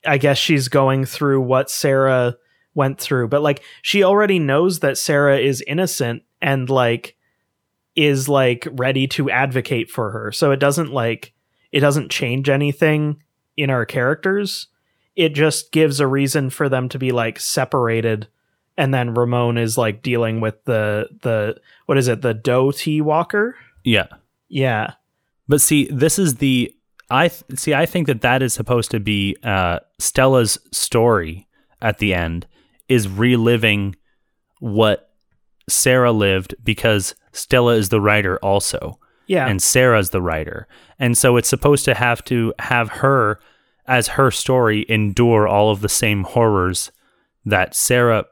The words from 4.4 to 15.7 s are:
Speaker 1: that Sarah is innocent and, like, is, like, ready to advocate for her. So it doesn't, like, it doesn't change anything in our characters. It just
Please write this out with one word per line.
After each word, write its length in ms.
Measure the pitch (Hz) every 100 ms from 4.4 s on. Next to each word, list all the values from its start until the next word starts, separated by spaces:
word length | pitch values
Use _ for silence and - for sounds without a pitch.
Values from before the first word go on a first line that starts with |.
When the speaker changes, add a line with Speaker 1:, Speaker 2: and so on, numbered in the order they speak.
| 147 139 180 160
Speaker 1:
that 180 | 143 135
Sarah 400 | - 143 143 139
is 260 | 131 127 -
innocent 560 | 151 185 - 120 120 _ _
and, 280 | - 139 127
like, 460 | 135 120 117 - _ _ _ _ _ _ _ _ -
is, 320 | 147 139 131
like, 400 | 139 131 120 160
ready 360 | 139 127 135 135
to 220 | - 135
advocate 600 | 117 135 127 117 123 113
for 220 | - 107
her. 200 | 110 107
So 200 | - 156
it 80 | 135
doesn't, 320 | 143 143 151
like, 420 | 131 117 113 - _ _ _ _
it 80 | 143
doesn't 320 | 143 143 120
change 380 | - 120 131 139
anything 720 | 139 143 143 156 151 151 147 _ _ _ -
in 120 | 139
our 160 | 127 110
characters. 840 | 139 123 156 196 196 196 - - _ _ _ _ -
It 140 | 160
just 420 | 143 156 147 -